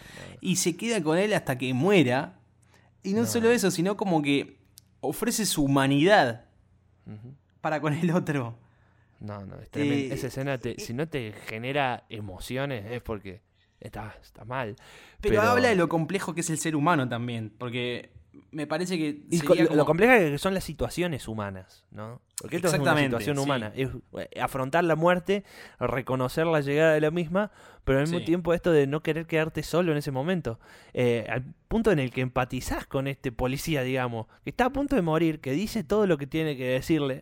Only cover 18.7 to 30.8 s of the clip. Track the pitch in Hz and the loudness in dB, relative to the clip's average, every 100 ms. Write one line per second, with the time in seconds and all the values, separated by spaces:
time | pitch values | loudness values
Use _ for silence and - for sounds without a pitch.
18.7 | 156 180 180 151 147 - 170 151 180 160 | -4 -2 -2 -4 -6 -2 0 4 4 6
19.7 | 151 143 165 233 247 156 143 190 190 - | 4 4 4 6 6 6 2 0 -2 -4
20.7 | 147 117 - 175 135 - 110 101 95 90 | -6 -6 -4 -4 -4 -6 -6 -6 -10 -16
21.7 | - _ 104 110 123 _ - 117 165 175 | -20 _ -16 -14 -16 _ -12 -6 0 2
22.7 | 147 135 151 135 117 107 139 139 131 107 | 4 4 4 4 2 0 0 0 0 -2
23.7 | 120 131 127 - - 82 - 127 131 131 | -4 -4 -4 -10 -10 -10 -4 -4 -2 0
24.7 | 165 175 156 170 180 170 202 - - - | 2 2 4 4 4 2 -2 -4 -16 -20
25.7 | - 123 131 120 131 120 - 165 156 139 | -4 -4 -2 -2 -2 0 0 2 2 2
26.7 | 147 160 156 151 170 160 185 208 - - | 4 4 4 2 0 -2 -2 -2 -8 -20
27.7 | - - 135 151 170 151 175 170 170 180 | -6 0 2 2 -2 0 0 2 0 4
28.7 | 156 139 151 160 156 165 156 156 156 - | 4 4 0 -2 -4 -2 0 0 -4 -2
29.7 | 160 180 147 147 131 156 185 123 113 - | 0 2 0 -2 -2 -2 -2 -2 -6 -12
30.7 | - | -20